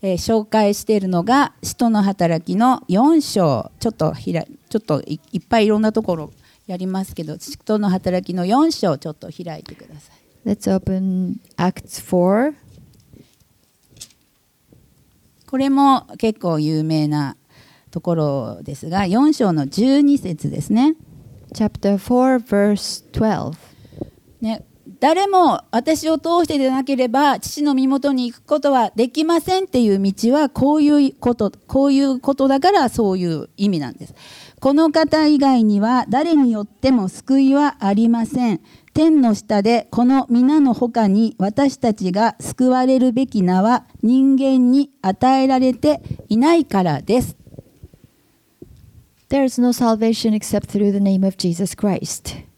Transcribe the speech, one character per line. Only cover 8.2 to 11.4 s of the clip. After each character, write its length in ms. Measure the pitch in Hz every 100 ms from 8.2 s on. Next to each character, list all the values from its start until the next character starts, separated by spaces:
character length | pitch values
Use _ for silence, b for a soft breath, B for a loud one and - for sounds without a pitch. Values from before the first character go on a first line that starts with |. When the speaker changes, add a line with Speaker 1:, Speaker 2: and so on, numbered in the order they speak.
| 185
Speaker 1:
き 80 |
の 140 | 180 175
四 240 | 240 320
章 220 | - 196
を 40 | 135
ち 80 | 165
ょ 40 |
っ 20 |
と 160 | 151 -
開 300 | 156 175 156
い 40 |
て 120 | - 151
く 120 | -
だ 60 | 151
さ 120 | _ _ _ _ -
い。 40 |
Speaker 2:
Let's 260 | 202 - 190
open 600 | 190 190 190 185 180 -